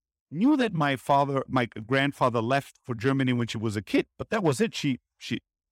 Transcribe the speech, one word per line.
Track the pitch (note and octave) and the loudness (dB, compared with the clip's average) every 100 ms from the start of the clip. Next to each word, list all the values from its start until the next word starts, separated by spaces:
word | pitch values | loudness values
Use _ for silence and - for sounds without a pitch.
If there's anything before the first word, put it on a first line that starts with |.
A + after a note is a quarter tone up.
| _ _ _ | _ _ _
knew | D3+ B3 D4+ | 0 2 2
that | A#3 | 0
my | E3+ C#3+ C3+ | 0 0 0
father, | - C#3 C#3 C3+ - | 2 2 2 0 0
my | B2+ A#2 | 0 -2
grandfather | - A2 C3+ C#3 - C3 A#2 | -4 -2 0 0 0 0 2
left | A2+ C#3 - - | 0 0 -2 -12
for | - A#2 | -10 -4
Germany | B2+ C3+ C3 | 0 2 2
when | B2 A#2 | 0 -2
she | A#2 | -4
was | A2 G#2 | -4 -4
a | |
kid, | - D#3 - - | -2 -2 -2 -8
but | - | -6
that | A3 | 0
was | F3 C3 | 0 0
it. | A3 - | -2 -2
She, | D3 B2 _ _ | -4 -4 _ _
she | - A2 - _ _ | -8 -8 -8 _ _